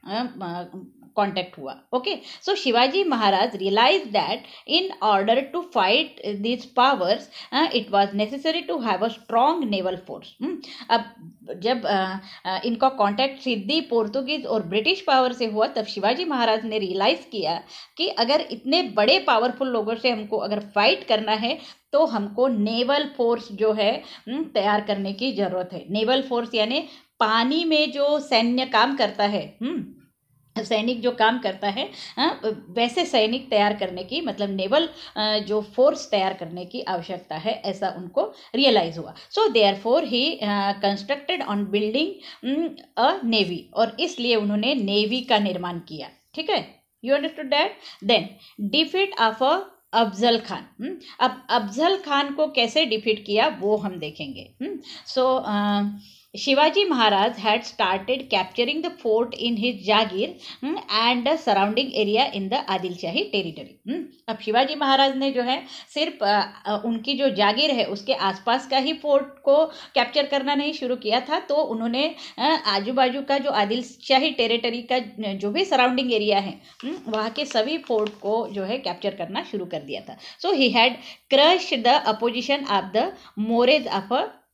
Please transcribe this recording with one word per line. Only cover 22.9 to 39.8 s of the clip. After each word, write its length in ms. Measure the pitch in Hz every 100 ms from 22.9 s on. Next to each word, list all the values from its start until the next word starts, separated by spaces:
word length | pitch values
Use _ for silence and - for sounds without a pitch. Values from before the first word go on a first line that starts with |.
| 285 294 -
फोर्स 360 | 233 233 -
जो 200 | 202 214
है, 300 | 214 202 - - - -
हम्म, 160 | 262
तैयार 360 | 320 330 240 208
करने 320 | 208 202 196
की 200 | 196 254
ज़रूरत 380 | 196 190 185 180
है। 120 | 180 156
नेवल 320 | 202 220 262
फोर्स 320 | 269 240 233
यानी 260 | 226 214 269 320 - _ _
पानी 440 | 220 226 240 311
में 280 | 330 302 302
जो 260 | 269 285 302
सैन्य 460 | 285 233 233 247 262
काम 300 | 277 262 277
करता 280 | 214 202
है, 340 | 202 208 151 -
हम्म, 220 | 240 320 175 - _ _ _ _ _ -
सैनिक 380 | 220 220 226 247
जो 100 | 240
काम 280 | 240 220 247
करता 300 | 208 190 202
है, 220 | 202 311 - - -
हाँ, 240 | 302 - 220 214 -
वैसे 340 | 180 233 294
सैनिक 460 | 349 254 220 247 262
तैयार 240 | 214 208
करने 300 | 208 190 180
की, 160 | 180 285
मतलब 300 | 302 190 202
नेवल, 380 | 190 190 277 330 - - -
अ, 220 | 214 214
जो 240 | 202 214
फोर्स 480 | 202 - 262 277 -
तैयार 220 | 208 190
करने 320 | 190 165 175
की 160 | 165 254
आवश्यकता 560 | - 180 170 180 - 156
है, 260 | 208 -
ऐसा 300 | 202 190 196 -
उनको 360 | 180 269 415 - -
रियलाइज 440 | - 277 214 170 165
हुआ। 160 | 156 - - -
So 100 | 440
therefore 560 | 233 202 196